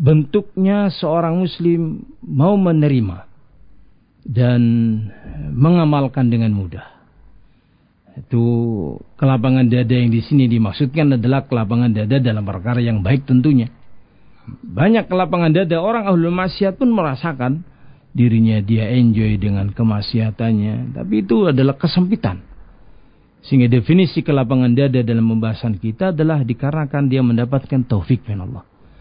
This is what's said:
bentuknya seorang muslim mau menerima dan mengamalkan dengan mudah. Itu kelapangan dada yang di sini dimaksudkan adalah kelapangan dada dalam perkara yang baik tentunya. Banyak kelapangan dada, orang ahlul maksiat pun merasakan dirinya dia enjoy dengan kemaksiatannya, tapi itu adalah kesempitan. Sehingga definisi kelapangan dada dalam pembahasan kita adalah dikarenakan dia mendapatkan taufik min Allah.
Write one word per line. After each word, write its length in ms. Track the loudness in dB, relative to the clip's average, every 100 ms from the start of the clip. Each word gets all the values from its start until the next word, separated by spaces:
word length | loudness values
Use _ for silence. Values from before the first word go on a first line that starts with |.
bentuknya 880 | 2 2 2 -2 -4 -2 0 2 -2
seorang 480 | -2 -2 -2 0 -2
muslim 640 | -4 -2 0 0 -2 -6 -14 -20 -6
mau 320 | 2 2 4
menerima 720 | 2 2 2 2 -2 -6 -16 -20 _ -20 -20 -20 -20 _ _ _ -6
dan 360 | 0 2 4 2 2 0 -2 -6 -12 -16 -12 -8
mengamalkan 800 | 0 4 4 2 0 -2 0 0
dengan 240 | 2 0 -2
mudah. 320 | -4 -10 -18 -20 _ _ -20 -20 _ _ _ _ _ _ _
Itu 320 | -20 -4 0 2 0 -2 -4 -6 -10 -16 0
kelapangan 560 | 2 2 2 2 4
dada 240 | 2 2 2
yang 160 | 2
di 80 | 0
sini 300 | 2 2 4
dimaksudkan 640 | 2 0 0 -2 2 2 2
adalah 320 | 2 0 0
kelapangan 480 | -4 0 0 2 0
dada 240 | 0 0
dalam 240 | 0 -2
perkara 400 | -4 -6 -4 -2
yang 160 | -2 -2
baik 240 | 0 0
tentunya. 480 | 2 2 4 2 0 -8 -20 -20 -20 _ -20 -20 -20 -18 -12
Banyak 400 | 0 2 2 0
kelapangan 480 | -2 -2 0 2 2
dada, 240 | 0 -2
orang 300 | -2 -2 0
ahlul 240 | 0 0
maksiat 420 | -2 -4 -2 -4 0
pun 160 | 0
merasakan 720 | 0 -2 -4 -6 -4 -4 -4 -8 -20 -20 -20 _
dirinya 480 | 0 2 4 2 0
dia 320 | 0 -2 0
enjoy 480 | 2 2 2 0 0
dengan 320 | -2 -2 -4
kemaksiatannya, 1300 | -2 -2 -2 -4 -2 -4 -2 -2 0 -2 -4 -8 -8
tapi 260 | -4 -2
itu 240 | 0 0 2 2
adalah 240 | 0 0
kesempitan. 640 | -2 0 0 -2 -4 -6 -12 -20 -20 -20 -20 -20 -20 _ _ _ 0
Sehingga 240 | 2 4
definisi 500 | 2 2 2 2 -2
kelapangan 540 | -2 0 0 0 2 2
dada 260 | 2 0
dalam 240 | 0 0 0
pembahasan 480 | 0 -2 -4 -6 -4
kita 320 | -6 -4 -4
adalah 320 | 0 0 0
dikarenakan 640 | -2 -4 -4 -4 -4 -2 0
dia 160 | 2
mendapatkan 640 | 2 0 0 -2 -2 -4 0
taufik 400 | -2 0 -4 -2
min 160 | -8
Allah. 240 | -8 -14 -18 _ -20 -20